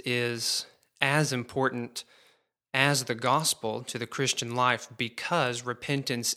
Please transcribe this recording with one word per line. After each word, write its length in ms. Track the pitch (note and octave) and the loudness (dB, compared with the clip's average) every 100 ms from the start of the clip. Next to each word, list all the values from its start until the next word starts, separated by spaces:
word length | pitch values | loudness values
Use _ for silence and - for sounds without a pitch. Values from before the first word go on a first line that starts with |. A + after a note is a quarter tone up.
is 640 | - B2 A#2+ A#2 A2 - - _ _ _ | -2 0 0 -2 -2 -2 -4 _ _ _
as 320 | C#3 D3 C#3+ | 2 4 4
important 720 | B2+ A#2 C3+ C3 B2 A#2+ - - _ _ _ _ _ _ | 0 -2 0 0 0 -6 -10 -14 _ _ _ _ _ _
as 300 | C3 C#3 C#3 | 2 4 4
the 100 | B2 | 0
gospel 680 | A2+ B2+ C#3+ D#3 - A2 A2+ | -2 2 2 2 0 -2 -4
to 120 | B2+ A#2+ | -6 -8
the 100 | A2+ | -6
Christian 480 | - C3 - A#2 | -2 0 0 -2
life 340 | B2 B2 A#2 - - | 2 2 2 -2 -6
because 640 | A#2 - - F3 B2+ A#2+ | -6 -6 -2 0 0 -2
repentance 720 | B2 A#2 - C#3+ C3+ A#2+ A#2 | -6 -6 -2 -2 -2 -2 -2